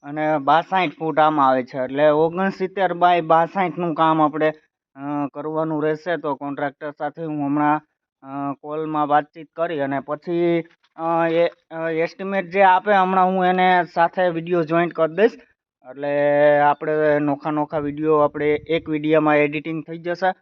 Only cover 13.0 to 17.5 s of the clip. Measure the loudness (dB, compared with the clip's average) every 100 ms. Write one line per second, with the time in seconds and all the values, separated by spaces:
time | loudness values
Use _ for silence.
13 | 2 2 2 2 2 2 4 2 0 0
14 | 0 2 -2 -2 -2 -2 0 0 0 0
15 | -2 2 0 0 _ _ _ _ -20 -10
16 | -4 0 2 4 4 4 2 0 -2 0
17 | 2 2 0 -4 -4